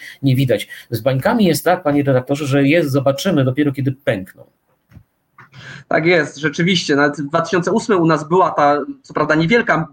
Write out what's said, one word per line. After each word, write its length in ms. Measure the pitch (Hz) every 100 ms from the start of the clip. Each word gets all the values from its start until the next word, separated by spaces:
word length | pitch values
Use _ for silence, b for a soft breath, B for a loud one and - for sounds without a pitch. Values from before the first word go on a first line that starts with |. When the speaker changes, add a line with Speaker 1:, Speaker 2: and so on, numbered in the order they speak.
| B B
Speaker 1:
nie 120 | 135 127
widać. 320 | 131 104 - B -
Z 120 | 113
bańkami 440 | 120 131 190 240 185
jest 200 | 143 165
tak, 180 | 180
panie 200 | 147 143
redaktorze, 420 | 139 127 127 143 143
że 220 | 139 139
je 220 | 170 147
zobaczymy 540 | 139 135 135 196 156
dopiero, 280 | 127 127 147
kiedy 200 | 139 131
pękną. 520 | 135 - 104 92 - 62 _ _ _ _ - - _ _ - - B B B -
Speaker 2:
Tak 180 | 160 160
jest, 320 | 175 143 143
rzeczywiście. 580 | 151 151 170 190 - 139
Nawet 260 | 147 147
w 80 | 139
dwa 120 | -
tysiące 300 | - 180 175
ósmym 300 | 220 - 190
u 40 | 165
nas 220 | 156 151
była 240 | 185 165
ta, 280 | - 143 147 143 -
co 120 | -
prawda 220 | - 151 156
niewielka 520 | 165 240 233 160 160